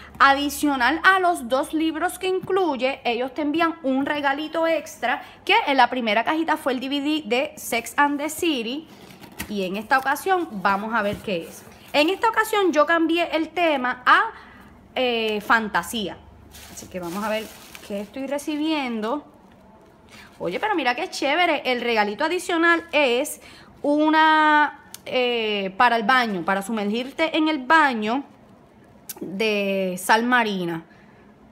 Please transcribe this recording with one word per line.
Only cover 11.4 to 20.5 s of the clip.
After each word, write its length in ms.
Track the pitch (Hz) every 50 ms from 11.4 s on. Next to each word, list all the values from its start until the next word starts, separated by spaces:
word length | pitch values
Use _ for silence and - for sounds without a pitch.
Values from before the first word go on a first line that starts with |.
| 165 -
es. 160 | - - - - - - - - -
En 160 | 277 302 330
esta 200 | 392 381 - 453
ocasión 420 | 453 466 440 427 440 415 392 349
yo 140 | 269 294 294
cambié 500 | 294 339 330 330 311 330 349 339 - -
el 140 | 320 320 320
tema 540 | - 359 349 320 294 262 247 247 247 - -
a, 200 | 254 302 359 427 453 - - - - - - - - - - - - -
eh, 480 | 254 254 247 240 226 220 220 214 208
fantasía. 760 | 208 - 254 226 220 202 - 175 170 - - 226 202 160 156 - - - - - - - - - - -
Así 160 | - - - -
que 120 | - 180
vamos 240 | 175 170 170 202 214
a 60 | 214
ver 160 | 214 220 220 208 - - - - - - - -
qué 140 | 208 202
estoy 260 | 208 202 - 269 269 269
recibiendo. 1000 | 285 285 285 320 302 285 302 320 320 294 269 247 233 220 208 220 277 294 294 - - - - - - - - - - - - - _ _ - - - - - - - -
Oye, 220 | - 170